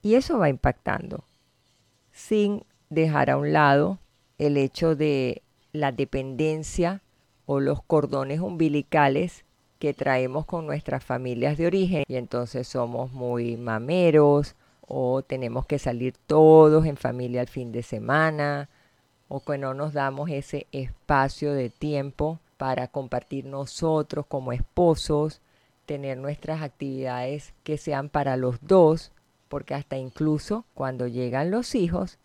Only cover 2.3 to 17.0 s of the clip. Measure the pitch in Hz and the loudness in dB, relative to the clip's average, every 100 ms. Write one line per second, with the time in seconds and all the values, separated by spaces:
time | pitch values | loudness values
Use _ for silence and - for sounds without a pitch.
2.3 | 214 208 208 - _ _ 156 160 147 139 | 0 2 -2 -8 _ _ 0 2 2 2
3.3 | 135 147 156 147 139 156 190 _ _ _ | 2 2 4 6 6 2 -2 _ _ _
4.3 | _ 147 143 135 - 165 147 151 139 127 | _ 0 2 0 0 0 0 0 0 -2
5.3 | - _ _ _ 151 143 123 135 139 131 | -6 _ _ _ -4 -4 -2 -4 -4 -8
6.3 | 127 156 156 156 - 170 196 _ _ _ | -2 -2 -2 -6 -2 -2 -2 _ _ _
7.3 | _ - 139 139 143 - 160 139 139 135 | _ -4 0 0 -2 0 0 2 -2 -4
8.3 | 151 185 170 160 147 143 156 143 139 175 | -4 -4 0 0 0 0 2 4 2 -2
9.3 | - _ _ _ _ 151 143 143 131 127 | -6 _ _ _ _ -6 -2 0 0 0
10.3 | 135 151 175 156 147 - 139 - 127 127 | -4 -6 -8 -6 -8 -4 -8 -4 -6 -4
11.3 | 120 131 151 165 190 185 175 139 127 120 | -2 -2 0 0 2 0 0 -2 -6 -4
12.3 | 123 123 135 127 131 120 120 131 131 123 | -6 -6 -8 -6 -4 -4 -4 -8 -6 -4
13.3 | 120 117 117 120 110 123 180 170 151 147 | -2 -4 -6 -6 -6 -2 2 6 6 6
14.3 | 143 143 _ _ _ - 135 127 131 - | 6 0 _ _ _ -10 -4 -2 -2 -4
15.3 | 135 123 120 - 143 - 120 127 - _ | -8 -6 -6 -4 -4 -4 -4 -6 -8 _
16.3 | 151 156 160 156 156 160 143 | 6 10 12 10 8 2 -2